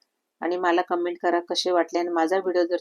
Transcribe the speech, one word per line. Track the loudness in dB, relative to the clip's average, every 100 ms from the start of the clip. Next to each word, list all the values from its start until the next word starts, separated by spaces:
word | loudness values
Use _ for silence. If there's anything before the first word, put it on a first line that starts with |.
| _ _ _ _
आणि | -4 0
मला | 2 0
कमेंट | 0 -2 -4 -2
करा | 0 0
कसे | 0 -4 0
वाटले. | 0 0 -2
आणि | -2
माझा | 0 0 0
व्हिडिओ | 0 0
जर | 0 0